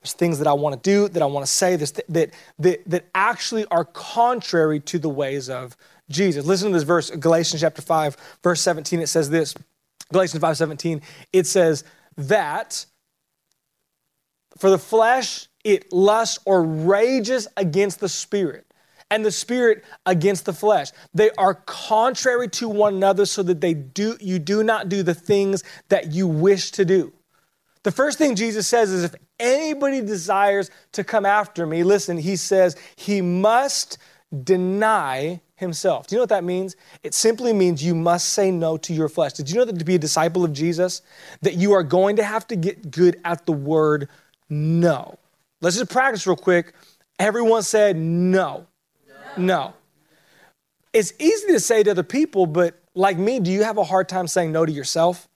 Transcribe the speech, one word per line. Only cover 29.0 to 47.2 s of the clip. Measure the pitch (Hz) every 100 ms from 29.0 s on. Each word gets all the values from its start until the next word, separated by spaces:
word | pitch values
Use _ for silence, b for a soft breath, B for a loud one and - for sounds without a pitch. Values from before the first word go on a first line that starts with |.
"If | 170 - _ _
anybody | 233 277 311 285 277 269
desires | 208 202 170 196 202 202 190 b b
to | -
come | 190 220 196
after | 208 202 - 165
me," | 165
listen, | 175 202 - 170
he | 160 190
says, | - 190 180 147 B B
"he | - 202
must | 180 180 202 233 277 - - - b b b 147
deny | 127 185 180 196 220 214 143 131 151 175 _
himself." | _ 185 160 190 135 -
Do |
you | 214
know |
what | 233
that | 208
means? | 175 180 190 - b b
It | -
simply | - 220 226 247
means | 208 180 156
you | 160
must | 165 170 175 -
say | - 190
no | 180 165 160
to | -
your | 160 156
flesh. | - 147
Did | - 139
you | 202
know |
that | 240 180
to | 165
be |
a | 180
disciple | 151 - 165 175
of | 170
Jesus, | 143 165 165 180 - B B B B
that | 190
you | 170 196
are | 196
going | 151 175 196 214
to |
have | 208 220 -
to | 214
get | 165 196 170
good | 147 180 170
at | 170 170 -
the |
word | 151 139 156 156 151 139 b b b _
no? | 147 156 170 170 139 - - _ _ _ _
Let's | 170 185
just | 233
practice | 247 269 220 190
real | 180
quick. | - 175 170 b b b b
Everyone | -